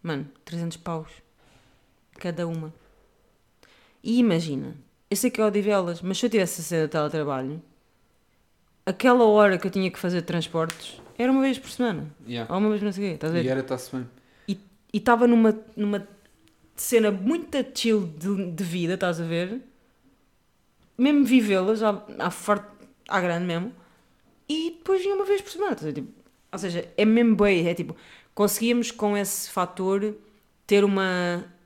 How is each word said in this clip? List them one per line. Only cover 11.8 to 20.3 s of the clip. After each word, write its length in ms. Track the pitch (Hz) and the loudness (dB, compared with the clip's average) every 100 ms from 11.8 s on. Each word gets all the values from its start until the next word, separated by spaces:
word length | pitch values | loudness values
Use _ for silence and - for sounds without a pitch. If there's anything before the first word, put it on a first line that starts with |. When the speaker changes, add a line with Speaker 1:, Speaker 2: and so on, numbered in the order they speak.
| 247 165 151 - 113 | -4 -4 -8 -14 -10
Speaker 2:
Yeah. 260 | 120 113 | -8 -4
Speaker 1:
Ou 60 | 180 | 0
uma 100 | 214 | 0
vez 120 | 214 | 0
não 100 | 208 | -4
sei 120 | 185 | -4
o 40 | 202 | -6
quê, 60 | |
estás 180 | 156 151 | -4 -2
a 40 | 170 | 0
ver? 80 | |
Speaker 2:
E 40 | 131 | 0
era, 140 | 131 | -2
tá-se 320 | 131 127 - | -2 -8 -6
bem. 140 | 131 120 _ _ _ - | -10 -10 _ _ _ -8
Speaker 1:
E, 120 | 196 - _ _ | -8 -8 _ _
e 80 | 208 | -4
tava 260 | 202 233 240 | 2 4 6
numa, 300 | 233 220 220 - - | 6 4 2 -6 -6
numa 300 | 208 202 202 - _ _ _ _ _ - | -4 -4 -8 -20 _ _ _ _ _ -12
cena 340 | - 233 214 | 0 2 2
muito 460 | 196 196 330 330 277 254 | 0 -2 -2 -2 -4 -4
chill 320 | - 226 214 175 | -4 0 0 0
de, 440 | 156 180 196 185 | -8 -4 -4 -4
de 120 | 160 | -6
vida, 300 | 180 180 165 | -6 -2 -2
estás 260 | 185 185 165 | -2 -2 -2
a 40 | |
ver? 360 | 165 170 180 240 - _ _ _ _ _ _ | -4 -4 -4 -8 -12 _ _ _ _ _ _